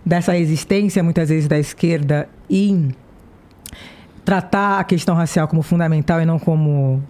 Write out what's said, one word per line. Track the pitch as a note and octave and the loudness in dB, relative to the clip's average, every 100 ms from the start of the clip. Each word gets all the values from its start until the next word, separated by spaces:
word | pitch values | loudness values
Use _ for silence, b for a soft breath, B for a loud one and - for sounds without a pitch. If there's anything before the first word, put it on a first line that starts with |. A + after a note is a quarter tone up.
dessa | F3 F3 F3 | -2 0 2
resistência, | F3 D#3+ D#3+ - G3+ G#3 F#3+ | 0 0 -2 0 0 2 2
muitas | E3+ E3+ D#3 | 2 0 0
vezes, | D#3 D3 | 0 2
da | D#3 | 0
esquerda | D3 - E3+ D#3+ C#3+ D3 - - - | -2 -2 -2 0 0 -2 -2 -14 -2
em | F#3+ G3+ F#3+ C#3 B2+ - - - - - - - B B B B B | 0 2 2 0 -4 -16 -20 -20 -20 -20 -20 -20 B B B B B
tratar | - F#3+ F3+ G3+ G3+ G3 | -2 -2 -2 -2 0 -2
a | |
questão | F3 F3 - | 0 -2 0
racial | E3+ E3 F3 D#3 | 0 0 -2 0
como | D#3+ | -2
fundamental | D3 F3 E3 D#3 D3 E3 | 0 0 2 0 0 0
e | |
não | E3 E3 | 0 0
como | - D#3 D3+ C#3+ C3+ C3 | 0 0 0 0 0 -2